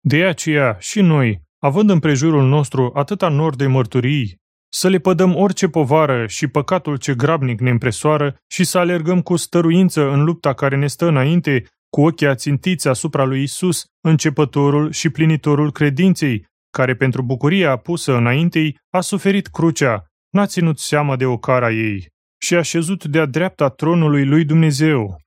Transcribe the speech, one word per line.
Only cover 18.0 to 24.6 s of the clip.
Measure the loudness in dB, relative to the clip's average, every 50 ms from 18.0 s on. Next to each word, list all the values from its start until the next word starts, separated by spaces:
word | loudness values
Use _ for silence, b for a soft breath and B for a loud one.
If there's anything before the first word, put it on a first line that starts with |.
| -2 -2 0
înaintei | 2 2 2 2 2 0 0 0 0 -2 -2 -4 _ _ _
a | -4 -4
suferit | -2 -2 -6 -2 0 0 0 0 -2
crucea, | -6 -4 0 0 0 0 2 0 0 0 -2 -6 _ _ _ _ _
n-a | 0 0 0
ținut | 0 0 -2 0 0 -2 -4
seama | -4 -2 0 0 0 0 -2
de | -2 0
ocara | -2 -2 -2 0 0 0 2 2 0
ei | -2 -2 -2 -4 -4 -6 -10 -14 _ _ _ _ _ _
și | -4 0 0
a | 0 0
șezut | 0 -2 -4 -2 -2 -4 -6 -6
de-a | -2 0 0 0
dreapta | 0 0 -2 -4 -4 -2 0 -2 -2
tronului | 0 _ -2 0 2 2 2 2 2 2 2
lui | 2 2 2 2
Dumnezeu. | 2 2 2